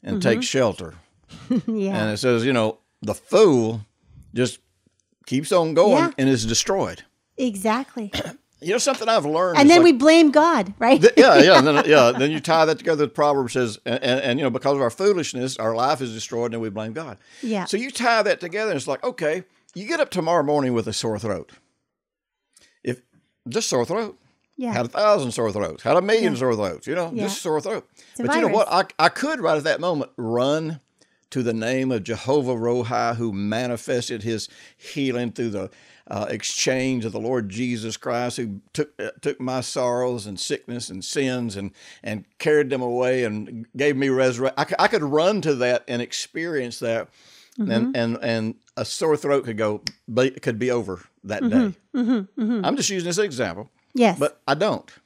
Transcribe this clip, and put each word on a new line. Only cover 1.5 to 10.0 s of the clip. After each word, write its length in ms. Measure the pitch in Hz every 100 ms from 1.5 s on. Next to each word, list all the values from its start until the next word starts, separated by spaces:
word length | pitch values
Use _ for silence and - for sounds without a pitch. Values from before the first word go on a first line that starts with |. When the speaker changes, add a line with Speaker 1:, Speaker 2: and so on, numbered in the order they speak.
| 247 196
Speaker 2:
Yeah. 300 | 220 190 196
Speaker 1:
And 140 | 107
it 60 | 104
says, 280 | 127 120 120
you 80 |
know, 240 | 127 110 - _ _
the 120 | 104
fool 680 | 101 _ 233 214 131 110 113 104 _ _ - -
just 260 | 117 123 - _ _ _ _ _ _ -
keeps 260 | 127 160
on 220 | 185 160
going 180 | 160 208 269
Speaker 2:
Yeah. 140 | 339 269
Speaker 1:
and 120 | 131
is 160 | 131 110
destroyed. 580 | 113 - 196 113 85 - _ _ -
Speaker 2:
Exactly. 760 | 262 196 208 226 269 - 208 -
Speaker 1:
<clears throat> 40 | - - _ _
You 120 | 160
know, 80 | 226
something 280 | - 262 220
I've 160 | 226
learned 360 | 147 156 180 170
Speaker 2:
And 80 | 285
Speaker 1:
is, 60 | 349
Speaker 2:
then 80 |
Speaker 1:
like, 100 | 339
Speaker 2:
we 40 |
blame 320 | 262